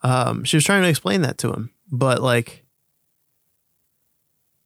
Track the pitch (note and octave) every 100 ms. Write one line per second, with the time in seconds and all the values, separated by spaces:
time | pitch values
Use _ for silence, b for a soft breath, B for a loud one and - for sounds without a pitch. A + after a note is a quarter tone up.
0 | B2+ B2+ A#2+ A2+ B2 D#3+ D3 G3+ F3+ C#3+
1 | F#3 G3 C3 - A#2 - A2+ _ - B2
2 | C3+ A#2+ B2+ A#2+ - - _ _ _ _
3 | _ _ _ _ _ _ _ _ _ _
4 | _ _ _ _ _ _